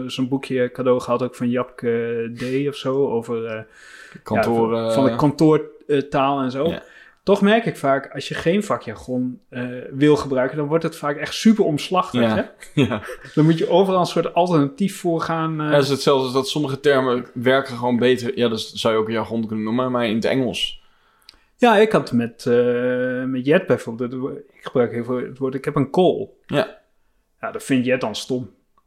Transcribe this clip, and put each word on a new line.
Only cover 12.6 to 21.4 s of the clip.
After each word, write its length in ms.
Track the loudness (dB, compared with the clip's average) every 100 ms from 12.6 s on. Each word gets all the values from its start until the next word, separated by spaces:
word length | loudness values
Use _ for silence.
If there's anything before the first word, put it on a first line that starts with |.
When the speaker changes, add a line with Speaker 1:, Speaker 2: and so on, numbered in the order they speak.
Speaker 2:
<laughs> 200 | -6 0
Ja. 180 | 0 0 -8 -14 -4 2
Speaker 1:
Dan 100 | 4
moet 120 | 4
je 120 | 4
overal 300 | 4 4 2
een 60 | 0
soort 280 | 0 0
alternatief 680 | 0 2 2 2 0 -4 -2
voor 220 | -2 -2
gaan, 380 | -2 -2 -2 -2
eh. 60 | 0
Speaker 2:
Ja, 60 |
het 100 | 2
is 60 | 2
hetzelfde 340 | 0 2 2
als 100 | 2
dat 160 | -2 -2
sommige 300 | -2 -4 0
termen 460 | 2 2 2 -2 -4
werken 440 | -2 2 2 0 -4
gewoon 200 | -2 2
beter. 400 | 2 2 0 -2
Ja, 100 | 0
dat 120 | -2
zou 320 | -6 -4 0
je 60 | 2
ook 100 | 0
jargon 380 | -2 -2 -4 -4
kunnen 180 | -4 -2
noemen, 260 | -2 -2
maar 140 | -2 0
in 80 | 0
het 100 | 0
Engels. 600 | 0 -2 -4 -6 -8 _ _ _ _ -20 -20